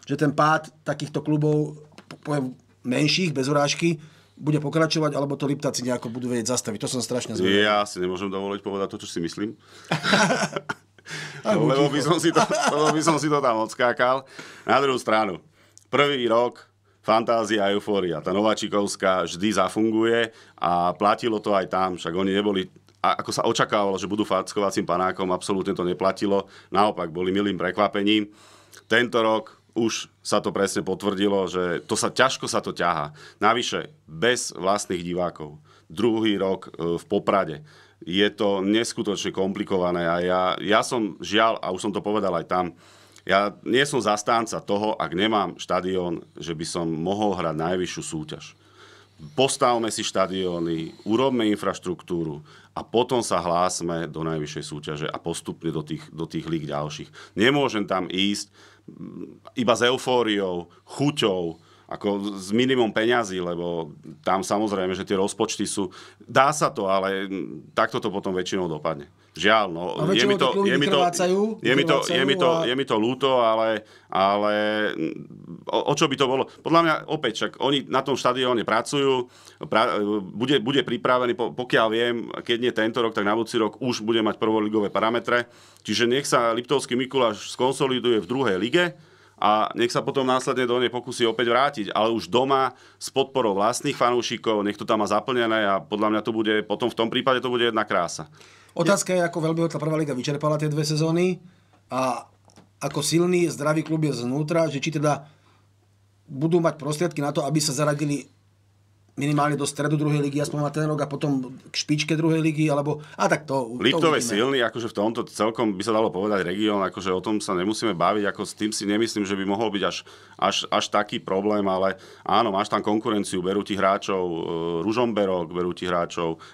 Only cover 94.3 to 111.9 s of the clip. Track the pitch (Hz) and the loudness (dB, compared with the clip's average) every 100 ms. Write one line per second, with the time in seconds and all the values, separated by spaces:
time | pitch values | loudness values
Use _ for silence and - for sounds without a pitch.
94.3 | 117 113 107 101 104 110 110 101 104 107 | -4 -2 0 0 -2 -2 0 2 0 0
95.3 | 123 117 110 101 98 76 104 107 107 123 | 0 2 2 2 0 -2 -2 0 0 -2
96.3 | 110 107 107 104 104 170 - 113 127 131 | -2 0 0 0 -2 -2 0 -2 0 0
97.3 | 127 123 120 117 110 107 98 85 - 78 | 0 0 0 0 0 0 0 -2 -6 -14
98.3 | - - - - - 165 196 - 185 170 | -20 -20 -20 -10 -2 2 2 2 0 0
99.3 | 170 160 165 165 151 151 156 151 127 131 | -2 -2 0 -2 -2 -2 -2 -2 -4 -4
100.3 | 143 151 151 151 147 151 151 160 165 185 | -2 -2 -2 -2 -2 -2 0 0 2 0
101.3 | 180 - _ _ _ - 127 131 117 - | -2 -10 _ _ _ -8 -2 -2 -4 -8
102.3 | _ _ - - - 143 147 143 160 175 | _ _ -20 -20 -8 -6 -4 0 2 2
103.3 | 175 170 120 147 156 151 160 156 120 120 | 2 0 0 0 0 0 0 0 -2 -2
104.3 | 139 151 165 160 147 160 151 147 139 - | -2 0 0 0 -2 -4 0 0 0 -6
105.3 | _ _ _ _ _ _ _ _ _ - | _ _ _ _ _ _ _ _ _ -14
106.3 | 135 160 175 165 - 143 151 175 151 143 | -4 2 2 2 -2 -6 -2 -2 -2 -2
107.3 | 147 139 151 147 127 147 147 151 143 - | -2 0 0 0 0 0 0 -2 -4 -6
108.3 | _ _ _ _ _ _ _ _ - 143 | _ _ _ _ _ _ _ _ -4 0
109.3 | 147 147 147 139 - 147 151 151 147 143 | 2 2 0 -2 -2 0 0 2 0 0
110.3 | 139 - 147 147 151 156 151 143 139 151 | -2 -2 -2 -2 -2 -2 -2 -4 -2 0
111.3 | 135 127 131 - - - | 0 -2 -12 -10 -6 -2